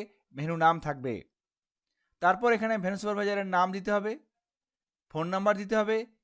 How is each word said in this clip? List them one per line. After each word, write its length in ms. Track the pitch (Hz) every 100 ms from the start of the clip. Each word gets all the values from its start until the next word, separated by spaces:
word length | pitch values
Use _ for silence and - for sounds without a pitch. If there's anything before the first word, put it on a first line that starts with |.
| 208 _ _
ভেন্যু 220 | 131 156 165
নাম 180 | 160 165
থাকবে। 340 | 151 135 127 101 - _ _ _ _ _ _ _ _ _
তারপর 280 | 175 185 240
এখানে 220 | 226 220 220
ভেন্যু 200 | 180 196
সুপারভাইজারের 480 | 208 208 202 202 196 180
নাম 100 | 185 190
দিতে 140 | 202
হবে, 200 | 208 208 269 _ _ _ _ _ _ _ _ _
ফোন 120 | 156 165
নাম্বার 200 | 190 208 202
দিতে 180 | 202 220
হবে, 200 | 214 220 240 _